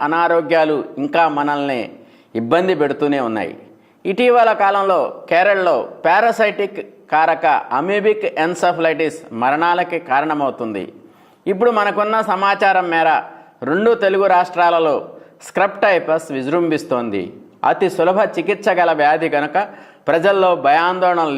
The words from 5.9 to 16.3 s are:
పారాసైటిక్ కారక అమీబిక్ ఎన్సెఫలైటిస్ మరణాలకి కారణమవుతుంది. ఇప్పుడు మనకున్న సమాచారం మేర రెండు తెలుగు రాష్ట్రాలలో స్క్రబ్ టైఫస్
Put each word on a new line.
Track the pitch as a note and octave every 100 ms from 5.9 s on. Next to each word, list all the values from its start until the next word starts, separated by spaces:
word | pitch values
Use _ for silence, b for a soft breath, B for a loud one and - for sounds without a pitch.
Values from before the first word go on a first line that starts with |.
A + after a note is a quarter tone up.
| -
పారాసైటిక్ | D#3+ F#3+ A3+ A3 G#3 G3+ G3+ G3 - - -
కారక | D#3 D#3+ D#3+ D#3+ B2+ - B2+
అమీబిక్ | E3+ G#3 G#3 G#3+ G3 -
ఎన్సెఫలైటిస్ | E3 E3+ F3+ E3+ D#3+ D#3 D#3 - - A2+
మరణాలకి | B2+ D3 E3+ F3 F3 E3+ C#3
కారణమవుతుంది. | C3+ D#3 D3+ C3+ - A#2 G2+ G2+ - b b b b -
ఇప్పుడు | F#3+ A#3+ A3
మనకున్న | G3+ G3+ G#3 A3 G#3+
సమాచారం | F#3+ G3 G3 G3+ F#3 F3
మేర | E3 D#3+ D3 - B B _ A#2+
రెండు | F3 A3 A3+
తెలుగు | G3 F#3+ G3
రాష్ట్రాలలో | F3+ F3+ E3+ E3+ E3+ D#3+ C3 - B B B -
స్క్రబ్ | - G3 G3
టైఫస్ | G#3+ F3 D#3 D#3+ D#3+